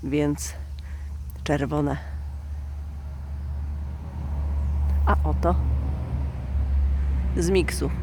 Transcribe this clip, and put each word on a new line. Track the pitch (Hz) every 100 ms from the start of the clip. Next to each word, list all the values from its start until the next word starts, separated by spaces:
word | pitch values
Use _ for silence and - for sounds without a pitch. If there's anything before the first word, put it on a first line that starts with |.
więc | 143 147 147 151 - - - - - - - - - -
czerwone. | - 147 139 151 143 139 - - - - - - - - - - - - - - - - - - - - - - - 73 73 69 - - - 185 -
A | 208
oto | 147 151 170 180 - - - - - - - - - - - - - - - - - -
z | 170
miksu. | 190 165 - 139 -